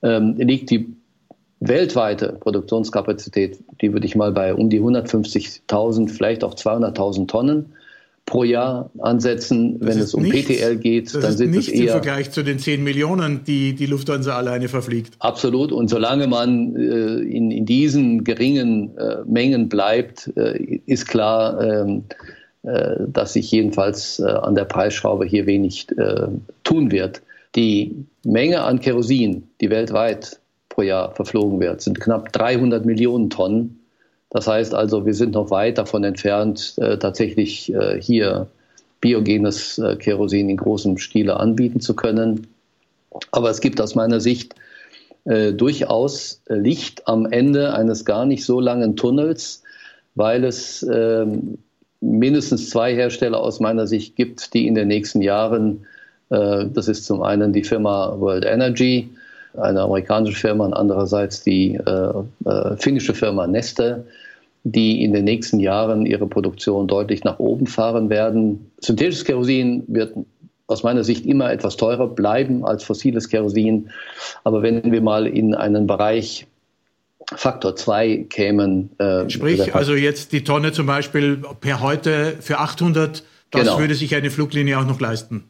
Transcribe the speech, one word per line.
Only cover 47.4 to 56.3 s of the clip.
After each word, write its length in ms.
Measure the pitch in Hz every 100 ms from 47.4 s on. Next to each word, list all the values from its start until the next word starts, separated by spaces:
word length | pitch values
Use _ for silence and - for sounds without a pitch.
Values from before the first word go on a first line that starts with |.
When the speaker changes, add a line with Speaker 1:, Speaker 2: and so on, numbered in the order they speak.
| 135 143 143
Speaker 1:
eines 320 | 110 113 110 -
gar 200 | 107 131
nicht 200 | 135 -
so 160 | 123
langen 340 | 127 120 113 107
Tunnels, 680 | 123 135 151 160 - - - - - - _ -
weil 300 | 107 120 127
es, 420 | 120 - - 151
ähm, 680 | 117 113 113 110 107 - - _ _ _ _
mindestens 720 | 120 110 123 147 147 120 -
zwei 260 | 117 117 120
Hersteller 460 | 123 120 123 113
aus 180 | 113 -
meiner 280 | 107 113 107
Sicht 280 | 110 110 -
gibt, 380 | 120 120 -
die 140 | 117 120
in 80 | 110
den 120 | 101
nächsten 340 | 107 104 113
Jahren, 640 | 98 101 110 113 110 104 - - - _ _